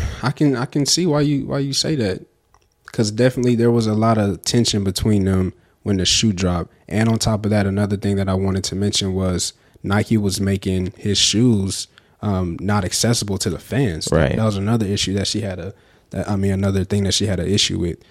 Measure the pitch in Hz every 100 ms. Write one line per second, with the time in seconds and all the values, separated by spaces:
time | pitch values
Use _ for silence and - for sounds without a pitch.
0 | - - 120 - 147 123 - 147 143 -
1 | 175 147 147 143 - 139 139 131 - 151
2 | 104 - - _ _ _ _ _ - -
3 | 107 107 127 127 123 117 120 117 110 107
4 | 113 110 101 87 - 120 110 107 98 -
5 | 113 104 95 92 92 - _ _ 104 98
6 | 90 - 113 90 92 87 82 _ - 101
7 | 113 113 - 107 104 107 98 98 101 101
8 | 104 98 98 95 98 95 95 92 101 -
9 | 98 92 92 87 - - _ - - 101
10 | 107 113 101 98 98 98 95 92 92 -
11 | 107 98 - 101 123 107 98 - - -
12 | - _ 104 95 90 82 95 104 90 -
13 | 110 120 101 95 104 76 - 117 131 80
14 | - 80 76 117 110 101 101 117 98 101
15 | - 98 95 107 104 92 87 - _ _
16 | _ - 95 101 98 95 98 98 90 101
17 | 95 - 95 90 85 104 - 92 87 -
18 | _